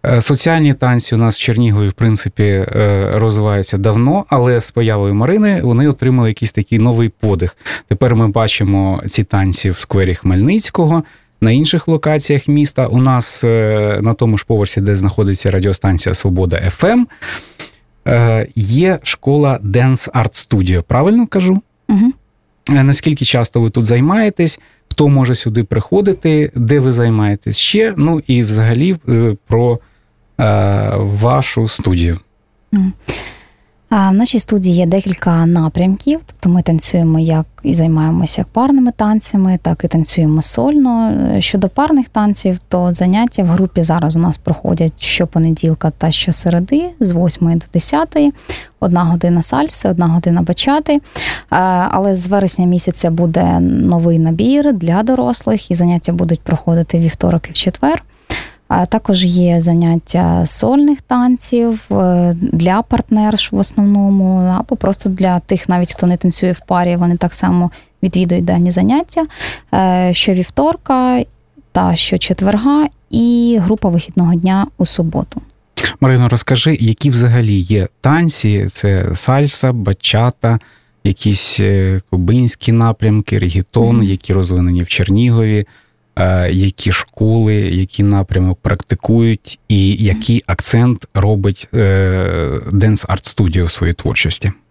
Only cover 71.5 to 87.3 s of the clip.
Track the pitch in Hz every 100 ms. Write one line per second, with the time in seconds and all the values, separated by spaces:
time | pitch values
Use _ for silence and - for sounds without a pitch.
71.5 | - _ 180 180 165 - 180 - 180 190
72.5 | 208 254 294 302 _ _ 226 233 240 233
73.5 | 233 180 214 196 170 - - 170 170 185
74.5 | 190 196 - 180 - 165 147 - - -
75.5 | _ _ - - - 135 127 123 117 -
76.5 | 127 156 156 113 110 143 120 120 117 110
77.5 | 101 90 107 90 _ 135 156 170 - 107
78.5 | 104 95 - 104 95 87 85 - 131 143
79.5 | - 131 123 98 98 - 107 120 - 113
80.5 | 117 - _ _ _ 104 98 104 98 -
81.5 | - 101 98 95 95 - 92 90 120 120
82.5 | - - 113 113 110 110 107 - 104 90
83.5 | 85 95 117 110 117 98 95 - 95 87
84.5 | 90 90 90 87 - 95 101 123 113 110
85.5 | 107 101 _ _ _ _ - 92 92 90
86.5 | 92 98 - - 95 - - 110